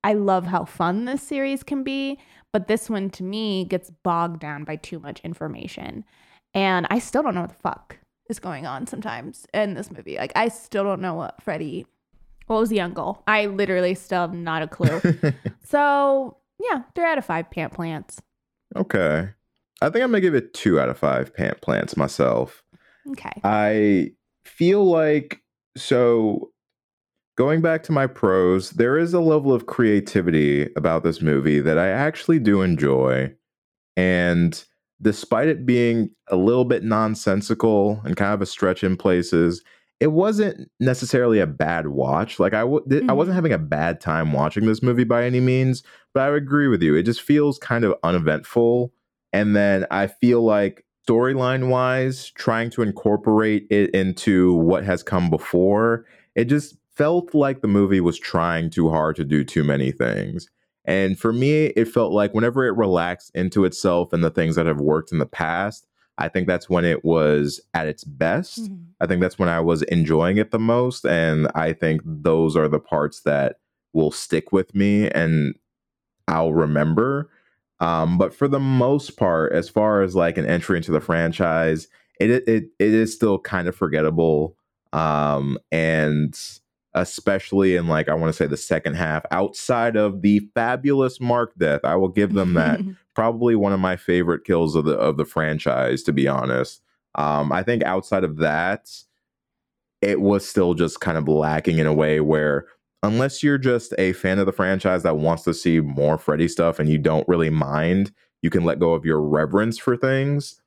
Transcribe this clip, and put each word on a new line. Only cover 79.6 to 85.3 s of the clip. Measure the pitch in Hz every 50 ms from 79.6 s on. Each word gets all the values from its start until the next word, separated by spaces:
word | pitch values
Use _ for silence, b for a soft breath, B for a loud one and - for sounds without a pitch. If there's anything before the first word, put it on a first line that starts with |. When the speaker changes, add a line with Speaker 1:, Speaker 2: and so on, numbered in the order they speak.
| 82 -
Speaker 2:
far | - 107 107 92 104 101
as, | 98 92 87
like, | 95 85 85 85 92
an | 80
entry | - 85 87 80 - 98
into | 85 82 -
the | 80 76
franchise, | - - 85 82 82 85 82 - 95 85 80 82 82 80 80 78 - b b b b b b b
it, | - 110
it, | 120 127 123 113 113 110 - - _ _
it | 98 107 110
is | 113 110 107
still | - - 117 110 98 92
kind | _ - - 92 87
of | 87 90
forgettable. | - 95 80 73 76 78 78 80 80 82 82 78 73 76 80 - _ _ _ _ _ _ _
Um, | - 80 80 78 76 76 73 73